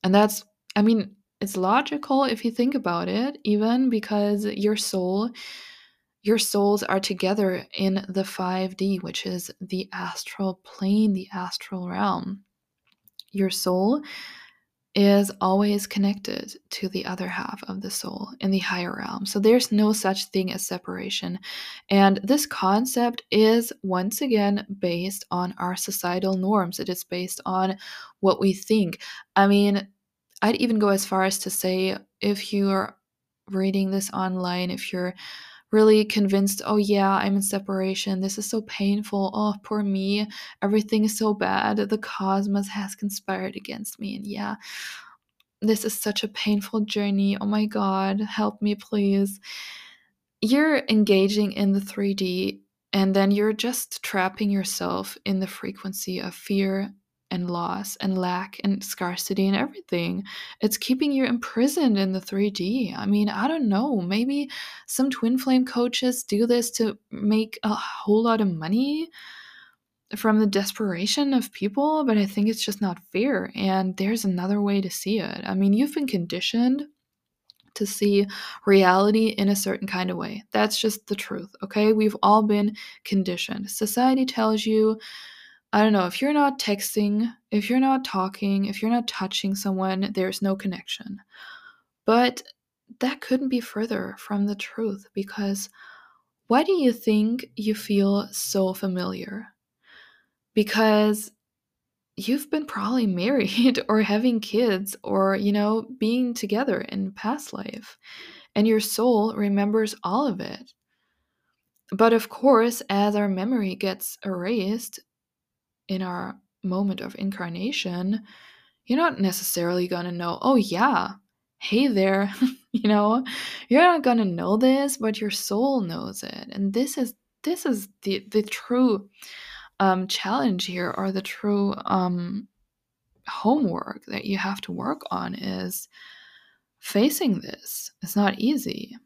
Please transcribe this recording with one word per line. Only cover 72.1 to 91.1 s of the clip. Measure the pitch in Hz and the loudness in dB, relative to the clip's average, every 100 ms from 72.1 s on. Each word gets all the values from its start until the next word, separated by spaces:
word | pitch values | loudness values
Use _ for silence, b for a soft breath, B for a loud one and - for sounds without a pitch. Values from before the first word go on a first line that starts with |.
| 214 | 2
I | 196 | 2
think | 196 208 | 0 0
it's | 226 | 0
just | - 202 | -4 -2
not | 196 185 _ | -4 -4 _
fair. | 185 254 214 185 - | -2 0 0 -4 -4
And | 196 190 185 185 | 0 0 0 -2
there's | 196 226 202 | -2 0 0
another | 180 185 208 | -2 0 0
way | 202 202 | 2 0
to | 190 | -2
see | - 185 220 | -6 -2 -2
it. | - - - | -2 -6 -4
I | |
mean, | 190 196 | 2 4
you've | 208 285 | 4 2
been | 311 269 | 0 -2
conditioned | 190 170 175 - 233 247 277 294 _ _ _ _ _ _ _ _ - | -2 -4 -6 -2 2 2 0 -4 _ _ _ _ _ _ _ _ -6
to | 202 | -4
see | - 202 202 202 B B B - | 0 4 4 2 B B B 6
reality | 196 185 185 208 220 220 | 8 8 6 6 4 2
in | - 196 | 2 2
a | 196 | 2
certain | 196 - 196 | -2 -4 -4
kind | 190 180 | -4 -4
of | 175 | -4
way. | - 208 - | -8 -10 -4
That's | 220 214 - | 0 0 0
just | 220 208 - | -2 -2 -6
the | 196 | -8
truth, | - - 185 - | -6 -10 -10 -14
okay? | 196 208 214 | -4 2 4
We've | 220 214 202 | 4 2 2
all | 196 214 | 6 6
been | 214 208 208 208 B B - | 6 2 2 -2 B B -2
conditioned. | 196 185 175 - 202 202 | 0 0 -4 -6 -6 -8
Society | - 214 240 254 262 254 | -4 -2 2 4 4 0
tells | 233 220 220 214 | 0 0 0 2
you, | 220 214 220 B B B B B B _ | 4 2 0 B B B B B B _
I | 208 | 2
don't | 220 | 4
know, | 208 180 | 4 2
if | - | 0
you're | 269 | 2
not | 294 285 262 | 4 2 0
texting, | - 202 - 214 208 208 233 - _ | -4 -2 -2 -2 0 0 -2 -6 _
if | 208 202 | -2 0
you're | 254 | 2
not | 262 262 | 4 2
talking, | 262 190 190 190 202 196 196 | 0 -4 -4 -2 0 0 0
if | 196 | -2
you're | 220 | 0
not | 240 240 | 0 -2
touching | - 190 - 196 196 | -6 -4 -4 -4 -2
someone, | 202 190 190 190 196 | -2 -2 0 0 -2
there's | 202 185 190 | -2 -2 -2
no | 196 196 | -2 -2
connection. | 202 180 - - 214 | -4 -6 -10 -12 -10